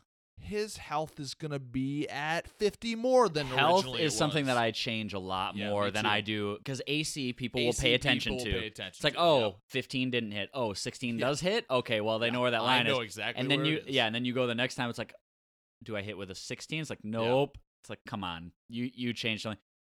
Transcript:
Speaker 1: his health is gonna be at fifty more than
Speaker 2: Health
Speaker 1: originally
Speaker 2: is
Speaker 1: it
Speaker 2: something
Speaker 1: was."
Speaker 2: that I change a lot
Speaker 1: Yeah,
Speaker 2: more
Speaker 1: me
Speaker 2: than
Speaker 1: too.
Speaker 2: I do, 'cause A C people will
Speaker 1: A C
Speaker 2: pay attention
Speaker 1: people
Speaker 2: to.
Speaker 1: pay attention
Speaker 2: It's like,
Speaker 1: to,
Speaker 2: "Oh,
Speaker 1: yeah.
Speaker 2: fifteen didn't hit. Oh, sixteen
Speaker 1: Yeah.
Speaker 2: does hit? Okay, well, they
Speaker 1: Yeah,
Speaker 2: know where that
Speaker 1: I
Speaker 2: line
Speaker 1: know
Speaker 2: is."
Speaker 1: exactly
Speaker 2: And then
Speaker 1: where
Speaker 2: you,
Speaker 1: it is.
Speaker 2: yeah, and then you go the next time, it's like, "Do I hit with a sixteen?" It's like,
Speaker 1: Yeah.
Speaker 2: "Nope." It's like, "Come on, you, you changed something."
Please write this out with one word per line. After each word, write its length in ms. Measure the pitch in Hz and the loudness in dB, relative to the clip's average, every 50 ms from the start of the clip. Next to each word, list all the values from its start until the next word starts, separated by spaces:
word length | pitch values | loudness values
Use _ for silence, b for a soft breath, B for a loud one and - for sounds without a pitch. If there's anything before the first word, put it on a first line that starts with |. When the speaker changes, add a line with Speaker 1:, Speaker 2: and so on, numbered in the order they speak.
| - _ _ _ _ _ _ - | -20 _ _ _ _ _ _ -16
Speaker 1:
his 400 | - - 196 208 214 214 214 - | -12 -6 -4 -4 -4 -4 -6 -12
health 420 | - - 254 151 160 147 - - | -8 -4 -2 -2 -2 -4 -8 -10
is 140 | 147 127 - | -10 -10 -8
gonna 240 | - - 151 147 139 | -8 -6 -6 -6 -6
be 480 | 135 123 120 135 131 135 143 147 151 - | -8 -4 -2 -2 0 0 0 -2 -4 -4
at 400 | 104 135 147 156 165 170 - - | -4 -4 -2 -2 -2 -2 -4 -6
fifty 480 | - _ 214 202 - - - 233 226 | -6 _ 0 0 0 0 -4 -4 -4
more 320 | 226 233 254 254 254 240 196 | 0 2 4 6 6 6 6
than 180 | 156 151 147 | 4 0 -2
Speaker 2:
Health 380 | 131 127 135 143 156 175 190 190 | 0 2 4 6 6 6 6 4
Speaker 1:
originally 180 | 127 127 - 160 | 2 -2 0 0
Speaker 2:
is 120 | 151 - | 0 2
Speaker 1:
it 20 | |
Speaker 2:
something 300 | - 165 147 147 156 143 | 2 0 2 2 2 2
Speaker 1:
was." 80 | 135 127 | 2 2
Speaker 2:
that 20 | |
I 140 | 120 117 113 110 | 2 2 2 0
change 420 | - - 127 113 113 110 101 98 | -2 -4 -2 -2 -4 -4 -4 -6
a 40 | 98 | -6
lot 360 | 92 92 92 92 92 101 90 | -4 -4 -2 -2 -2 -2 -2
Speaker 1:
Yeah, 160 | 101 107 104 | -4 -2 0
Speaker 2:
more 140 | 104 101 101 | 2 2 2
Speaker 1:
me 60 | 101 95 | 2 2
Speaker 2:
than 120 | 107 107 | 2 2
Speaker 1:
too. 60 | 107 | 2
Speaker 2:
I 100 | 104 107 101 | 2 2 2
do, 360 | 104 107 107 104 101 104 - - | 0 -2 -2 0 -2 -4 -6 -6
'cause 180 | - 135 123 - | -8 -8 -8 -4
A 180 | - 143 151 156 | -4 -2 -2 -2
C 280 | - - 151 135 123 120 | -4 -4 -4 -4 -4 -4
people 300 | - 127 117 - 127 120 | -4 -6 -4 -2 0 2
will 80 | 120 | 2
Speaker 1:
A 20 | 117 | 2
C 100 | - 139 | 4 4
Speaker 2:
pay 120 | 123 120 | 4 4
attention 380 | 127 - 143 127 113 - - 131 | 6 4 4 2 2 2 -2 -2
Speaker 1:
people 140 | 127 120 | -2 0
Speaker 2:
to. 60 | 107 95 | 0 0
Speaker 1:
pay 140 | 92 90 | 0 -2
attention 300 | 110 - - 104 92 - | -4 -8 -10 -12 -12 -8
Speaker 2:
It's 80 | - - | -2 -2
like, 100 | 151 127 | 0 2
Speaker 1:
to, 60 | 135 | 4
Speaker 2:
"Oh, 280 | 170 170 156 131 113 104 | 6 6 6 6 6 4
Speaker 1:
yeah. 40 | 95 - _ _ | 0 -4 _ _
Speaker 2:
fifteen 420 | - 135 120 - - 131 127 127 | -4 -4 -4 -2 -2 -2 -2 0
didn't 220 | 123 120 117 104 104 | 0 0 -2 -2 -4
hit. 180 | 104 98 - - | -4 -6 -4 -2
Oh, 200 | 139 123 107 98 | -2 -2 -2 -2
sixteen 460 | - - 123 - - - 120 117 117 | -4 -6 -6 -6 -4 -4 -4 -2 0
Speaker 1:
Yeah. 80 | 117 | 0
Speaker 2:
does 140 | 127 147 147 | 0 0 0
hit? 260 | 151 180 208 233 - - | 0 0 0 0 0 0
Okay, 300 | 131 127 120 - 117 107 | 0 0 2 2 0 2
well, 180 | 104 110 110 110 | 2 2 2 2
they 80 | 117 | 2
Speaker 1:
Yeah, 60 | 117 117 | 0 2
Speaker 2:
know 80 | 127 | 2
where 100 | 123 123 | 2 2
that 120 | 120 113 107 | 2 2 2
Speaker 1:
I 160 | 123 127 123 | 4 4 4
Speaker 2:
line 80 | 120 | 4
Speaker 1:
know 140 | 117 139 127 | 2 2 0
Speaker 2:
is." 40 | 117 | -2
Speaker 1:
exactly 360 | 107 92 107 104 113 120 - | -4 -8 -6 -6 -6 -4 -2
Speaker 2:
And 100 | 123 139 | 0 0
then 100 | 143 143 | 2 2
Speaker 1:
where 60 | 135 | 2
Speaker 2:
you, 100 | 151 156 | 0 0
Speaker 1:
it 120 | 156 - 123 | -2 -2 0
is. 60 | 135 | 2
Speaker 2:
yeah, 120 | 131 117 | 2 2
and 80 | 110 113 | 2 2
then 100 | 120 123 | 0 -2
you 80 | 123 120 | 0 0
go 160 | 131 127 120 | 0 0 0
the 60 | 117 | 2
next 180 | 117 127 127 - | 0 -2 -2 -2
time, 160 | - 127 120 | -4 -4 -4
it's 80 | 113 - | -4 -6
like, 160 | 110 - - - _ _ _ _ _ _ _ _ _ _ _ _ - | -8 -10 -12 -20 _ _ _ _ _ _ _ _ _ _ _ _ -10
"Do 120 | - 110 | -6 -6
I 60 | 101 98 | -4 -4
hit 160 | 104 107 90 | -6 -8 -8
with 120 | 98 92 | -8 -10
a 40 | 95 | -10
sixteen?" 460 | - - - 127 120 - - 156 160 | -12 -8 -10 -10 -10 -8 -6 -6 -6
It's 100 | 156 - | -4 -6
like, 100 | 127 - - | -8 -8 -8
Speaker 1:
Yeah. 60 | 107 110 | -6 -2
Speaker 2:
"Nope." 460 | 113 113 117 123 135 143 143 - - - _ _ _ _ | 0 2 2 4 4 2 2 -2 -14 -20 _ _ _ _
It's 80 | - | -14
like, 140 | 107 - _ | -14 -14 _
"Come 200 | - - 107 95 | -10 -8 -6 -6
on, 260 | 90 85 85 85 87 - _ _ _ | -6 -6 -8 -10 -14 -18 _ _ _
you, 220 | 117 117 123 135 - | -6 -6 -6 -6 -4
you 200 | 117 123 120 113 | -4 -4 -4 -2
changed 320 | - - 117 110 101 - | -2 -2 -4 -4 -2 -4
something." 180 | 113 104 - _ _ _ _ _ | -6 -8 -8 _ _ _ _ _